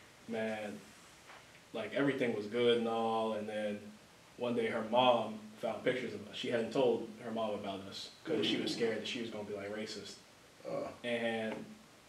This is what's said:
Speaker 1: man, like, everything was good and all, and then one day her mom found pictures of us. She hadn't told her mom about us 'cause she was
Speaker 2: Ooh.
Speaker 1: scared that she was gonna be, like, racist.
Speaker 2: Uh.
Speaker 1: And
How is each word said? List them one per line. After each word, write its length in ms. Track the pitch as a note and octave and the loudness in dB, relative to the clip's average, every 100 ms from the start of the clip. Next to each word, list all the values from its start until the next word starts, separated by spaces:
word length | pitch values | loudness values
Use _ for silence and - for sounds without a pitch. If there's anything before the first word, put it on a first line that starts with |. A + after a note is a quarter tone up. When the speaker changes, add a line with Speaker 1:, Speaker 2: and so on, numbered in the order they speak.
| - - - | -20 -18 -6
Speaker 1:
man, 520 | A2+ A2 G#2+ G#2 - - - - - - - - - - | -2 -2 -2 -6 -10 -14 -20 -20 -20 -20 -20 -20 -20 -10
like, 200 | A2+ G#2+ | -6 -2
everything 420 | A2 C#3+ B2+ B2 G#2+ | 2 2 4 2 0
was 100 | G#2 | 0
good 300 | A#2+ A#2+ A2+ | 4 6 6
and 80 | A2+ | 4
all, 460 | A2+ A2+ A2+ A2 | 2 2 2 2
and 140 | G#2 G#2+ | 0 -2
then 300 | G#2+ G#2+ G2+ - - - - - - | -2 -2 -4 -8 -16 -20 -20 -20 -4
one 180 | A#2+ A#2+ | 0 2
day 120 | A2+ | 2
her 160 | A#2+ A2 | 0 2
mom 480 | A#2+ B2+ A#2 A2 A2 - - | 6 8 6 2 -6 -12 -6
found 220 | A2+ - | -4 0
pictures 300 | C3 B2 A2+ | 0 0 -2
of 140 | G2+ - | -6 -8
us. 80 | - | -6
She 140 | B2 | 0
hadn't 220 | A#2 A2+ | 0 2
told 340 | C#3 B2 A2+ A2+ - | 4 4 4 0 -10
her 80 | A#2+ | -6
mom 200 | A2+ A2 | -2 -2
about 280 | G2+ G2+ F#2+ G2 | -2 -4 -6 -8
us 200 | F#2+ - - G#2+ | -10 -12 -10 -2
'cause 200 | - - | 2 2
she 120 | - | 2
was 140 | G#2 | 0
Speaker 2:
Ooh. 40 | A2 | 0
Speaker 1:
scared 220 | A#2 G#2 | 0 0
that 100 | - | -4
she 140 | B2 | -6
was 80 | A2+ | -6
gonna 160 | G#2+ G2+ | -6 -6
be, 80 | G2+ | -6
like, 180 | G2+ | -6
racist. 420 | G#2+ A2 G2+ F#2 - - - - - - | -6 -6 -8 -12 -16 -20 -20 -20 -14 -6
Speaker 2:
Uh. 180 | - - - | -4 -6 -6
Speaker 1:
And 640 | A#2+ A#2 A#2 A2+ A2 - - - - - | -2 0 0 -2 -2 -4 -10 -16 -20 -20